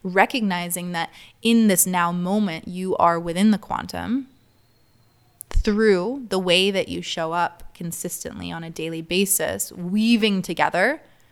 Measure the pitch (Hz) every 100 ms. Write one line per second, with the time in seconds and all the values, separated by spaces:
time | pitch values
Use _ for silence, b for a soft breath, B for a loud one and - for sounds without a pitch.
0 | 190 185 - 269 208 175 175 175 175 170
1 | 165 B B B 226 233 214 180 185 180
2 | 170 175 175 208 202 160 - 180 185 -
3 | 170 170 170 170 214 214 - - - 87
4 | 185 262 254 _ _ _ _ _ _ _
5 | _ _ _ - - - 220 208 220 185
6 | 185 277 233 190 180 175 196 196 - 175
7 | 170 - 160 175 170 - - - 170 165
8 | 175 - - - 175 165 165 160 160 160
9 | 165 180 196 - 151 202 - - 175 208
10 | 226 233 214 196 175 170 151 175 220 311
11 | - b b